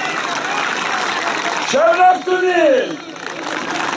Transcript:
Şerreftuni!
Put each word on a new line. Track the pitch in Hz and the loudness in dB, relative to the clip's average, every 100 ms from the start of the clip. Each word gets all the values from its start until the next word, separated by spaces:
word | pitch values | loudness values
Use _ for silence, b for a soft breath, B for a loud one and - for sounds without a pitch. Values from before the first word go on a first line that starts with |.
| - - - - - - - - - - - - - - - - - | -4 -4 -4 -4 -4 -4 -4 -4 -4 -4 -2 -4 -4 -4 -4 -4 -2
Şerreftuni! | 262 330 339 370 370 370 370 359 349 311 254 170 - - - - - - - - 294 - | 2 4 6 6 6 2 2 2 4 4 4 2 -6 -10 -12 -12 -10 -8 -6 -6 -4 -4